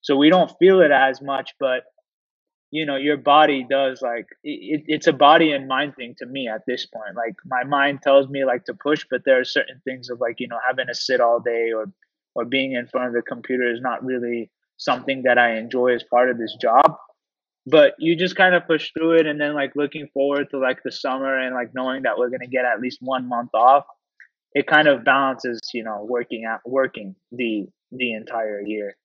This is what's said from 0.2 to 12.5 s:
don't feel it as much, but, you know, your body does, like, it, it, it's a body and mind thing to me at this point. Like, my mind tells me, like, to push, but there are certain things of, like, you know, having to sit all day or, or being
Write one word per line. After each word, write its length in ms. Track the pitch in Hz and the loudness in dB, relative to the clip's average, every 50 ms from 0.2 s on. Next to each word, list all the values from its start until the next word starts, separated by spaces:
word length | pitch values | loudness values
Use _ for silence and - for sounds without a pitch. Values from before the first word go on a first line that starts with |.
| 147 151 | 6 6
don't 200 | 175 185 170 - - _ | 6 6 2 2 0 _
feel 220 | 175 185 190 190 | 6 6 8 8
it 100 | 175 151 | 6 6
as 320 | 143 131 135 135 131 127 139 | 6 4 4 2 0 -2 -6
much, 320 | 139 139 135 139 - - _ | -6 -6 -6 -6 -10 -12 _
but, 240 | 147 135 127 127 - _ _ _ _ _ _ _ _ _ _ _ _ _ _ _ _ _ | -4 -2 -2 -2 -6 _ _ _ _ _ _ _ _ _ _ _ _ _ _ _ _ _
you 140 | - 151 160 | -6 -6 -4
know, 120 | 147 139 | -4 -4
your 200 | 135 139 147 147 | -2 0 0 -2
body 480 | 139 120 143 143 151 156 151 147 135 127 120 | 0 2 4 6 6 6 6 4 0 -2 -2
does, 340 | 139 135 139 135 131 123 131 | -2 0 0 -2 -4 -4 -6
like, 240 | 120 120 120 107 _ - _ _ | -6 -6 -6 -8 _ -18 _ _
it, 360 | 147 147 - - 98 151 151 | -12 -12 -12 -8 -6 -8 -8
it, 40 | 147 - | -4 -4
it's 180 | 151 151 - | -6 0 0
a 60 | 170 151 | 0 2
body 400 | 127 143 143 156 170 170 156 147 | 6 6 8 8 8 6 4 0
and 140 | 139 135 | -2 -4
mind 300 | 135 131 127 147 147 139 | -4 -4 -4 -4 -4 -6
thing 180 | - 127 117 123 _ | -14 -16 -16 -14 _
to 80 | - | -16
me 220 | 120 127 139 131 117 | -14 -10 -10 -8 -8
at 180 | 107 110 - | -8 -8 -6
this 180 | - 123 123 - | -6 -6 -6 -6
point. 320 | - _ 117 110 104 87 | -12 _ -14 -14 -12 -8
Like, 180 | 107 117 117 101 - _ | -8 -8 -8 -8 -12 _
my 180 | - 127 123 127 | -6 -6 -6 -4
mind 380 | 139 143 143 139 143 143 135 - | 0 0 2 2 0 0 -2 0
tells 260 | 147 139 139 139 131 | 4 4 4 4 4
me, 160 | 139 143 135 | -4 -4 -2
like, 220 | 131 123 127 _ | -2 -2 -2 _
to 80 | - 120 | -10 -14
push, 320 | - - 143 151 151 - _ | -8 -2 -2 -2 -2 -2 _
but 140 | - 123 - | -6 -4 2
there 160 | - 131 127 | 2 2 2
are 40 | 127 | 2
certain 360 | - - 147 - - 131 127 _ | 0 -2 -4 -4 -4 -8 -14 _
things 260 | 135 131 131 123 123 | -12 -12 -12 -12 -14
of, 100 | 123 120 | -8 -6
like, 180 | 127 117 117 - | -6 -6 -6 -6
you 100 | 123 120 | -10 -10
know, 100 | 117 117 113 | -10 -6 -4
having 200 | 127 123 123 127 123 | -4 -2 -2 -4 -6
to 60 | 120 | -6
sit 280 | - - - 131 123 123 | -8 -4 -2 0 2 4
all 180 | 117 117 117 | 4 2 2
day 320 | 113 120 117 117 117 113 113 | 0 -2 -2 0 -2 -2 -2
or, 180 | 110 110 98 95 _ _ _ _ _ _ _ _ | -4 -6 -8 -10 _ _ _ _ _ _ _ _
or 100 | - 117 | -8 -6
being 300 | 117 | -2